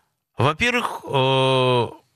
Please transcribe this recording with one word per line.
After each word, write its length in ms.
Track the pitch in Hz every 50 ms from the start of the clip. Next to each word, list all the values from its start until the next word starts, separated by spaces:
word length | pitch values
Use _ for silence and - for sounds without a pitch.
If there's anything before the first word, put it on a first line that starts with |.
| _ _ _ _ _ _ _
Во-первых, 640 | - 113 147 160 - 233 240 240 240 - - - - -
э, 840 | - 139 135 131 135 135 131 131 131 131 131 127 127 127 120 113 - - - _ _ _